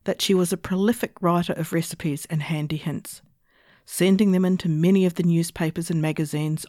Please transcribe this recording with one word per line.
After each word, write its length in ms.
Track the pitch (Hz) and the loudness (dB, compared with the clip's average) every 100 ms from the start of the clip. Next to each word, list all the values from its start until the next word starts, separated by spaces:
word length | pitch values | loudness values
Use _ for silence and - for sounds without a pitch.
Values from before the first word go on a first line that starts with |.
that 180 | - - | -6 -2
she 100 | - | 2
was 220 | 185 175 | 2 2
a 20 | 180 | -2
prolific 640 | - 185 208 240 220 - | -4 0 0 0 -4 -2
writer 320 | 180 175 170 | 0 2 0
of 220 | - 160 | -4 -4
recipes 520 | 170 165 - 160 139 - | -4 -4 -6 -4 -6 -4
and 140 | 156 | -6
handy 340 | 143 156 147 151 | -4 -4 -4 -4
hints, 420 | 160 143 - - _ _ _ _ _ _ | -6 -8 -10 -18 _ _ _ _ _ _
sending 480 | - - 185 196 208 | -10 0 4 4 4
them 140 | 185 185 | 4 2
into 240 | 185 175 | 2 0
many 340 | 156 170 196 | 2 4 4
of 120 | 185 170 | 4 2
the 60 | |
newspapers 680 | 170 165 170 - 160 170 170 | 2 2 0 -2 -4 -4 -4
and 100 | 160 | -2
magazines 640 | 156 151 151 151 156 156 | 0 -2 -2 -2 -2 -4